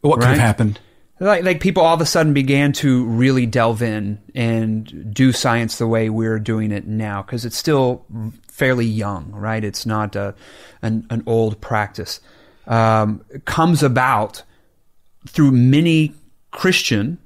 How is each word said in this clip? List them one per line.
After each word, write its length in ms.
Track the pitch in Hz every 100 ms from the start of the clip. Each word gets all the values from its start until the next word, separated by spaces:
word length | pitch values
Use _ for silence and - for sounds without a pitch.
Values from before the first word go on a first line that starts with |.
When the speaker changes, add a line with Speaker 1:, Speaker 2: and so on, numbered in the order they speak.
Speaker 1:
What 180 | 147 113
could 40 | 123
have 80 | 143
Speaker 2:
Right? 40 |
Speaker 1:
happened? 380 | 120 101 107 104 _ _ _ _
Speaker 2:
Like, 240 | 185 196
like, 160 | 185 165
people 240 | 185 185
all 100 | 165
of 80 | 165
a 40 | 160
sudden 260 | 175 160
began 400 | 139 135 139 143 139
to 240 | 143 127 120
really 400 | 113 127 131 120
delve 380 | 123 117 110
in 340 | 117 107 101 104 -
and 800 | - 117 113 110 110 107 - 110
do 180 | 104 131
science 460 | 120 131 117 113 -
the 80 | 113
way 240 | 113 110
we're 300 | 110 113 110
doing 320 | 107 110 107
it 160 | 104 -
now, 340 | 107 107 101
'cause 240 | 98 120 117
it's 100 | -
still 460 | - 147 127 123 - 110 110 - -
fairly 380 | - 131 127 117
young, 420 | 107 104 95 -
right? 320 | 104 104 110
It's 220 | 107 - 117
not 300 | 107 107 101
a, 180 | 101 - - - - -
an, 240 | 113 110 -
an 100 | 117 117
old 340 | 113 113 104
practice. 600 | - 110 101 - - - _ _ _ _ -
Um, 560 | 113 113 110 107 107 -
it 160 | 135 -
comes 380 | - 170 160
about 580 | 147 123 127 117 107 - - _ _ _ _ _ _ _ -
through 240 | - 143
many 640 | 127 123 143 170 160 151 - _ _ _
Christian 720 | - 185 190 - 107 110 175